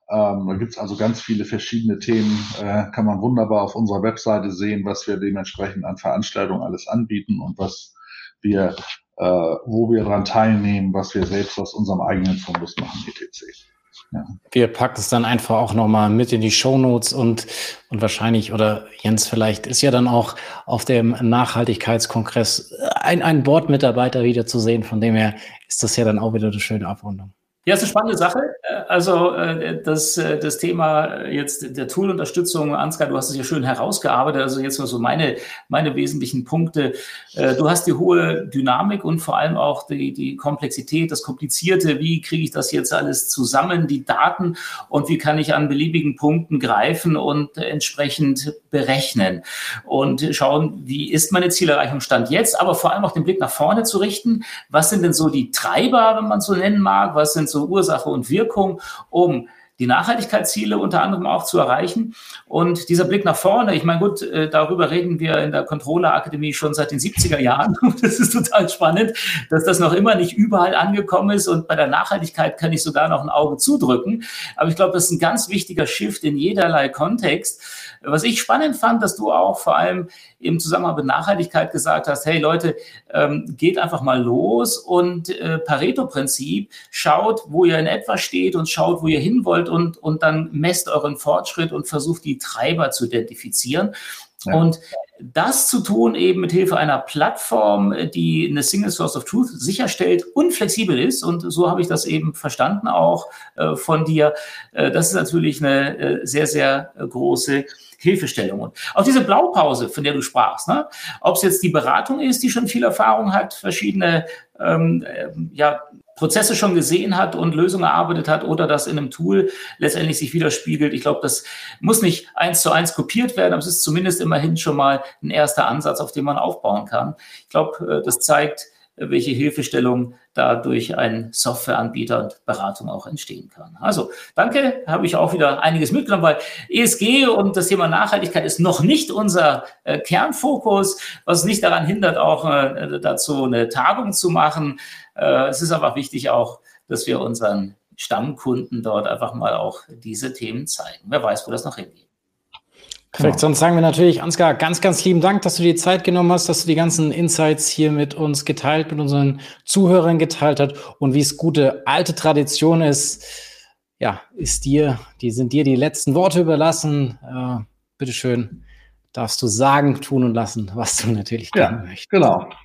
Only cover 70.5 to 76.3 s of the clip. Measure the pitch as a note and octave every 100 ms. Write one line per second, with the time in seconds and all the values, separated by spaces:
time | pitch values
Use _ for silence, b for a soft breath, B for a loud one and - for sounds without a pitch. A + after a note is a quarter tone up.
70.5 | G3 F#3 - F#3+ G3+ - F#3 G3+ G3+ F#3
71.5 | E3 - D#3 C3+ D3+ - E3 E3 - D#3+
72.5 | - E3 D#3 D#3+ D3 D#3+ C#3+ D3 C#3+ D3
73.5 | C#3+ - C#4+ B2+ B2 F#3+ A#3 B B B
74.5 | B E3 D#3+ F#3 F#3 F3 D#3 E3 - F3
75.5 | G3 - E3 D3 - G3+ - D3+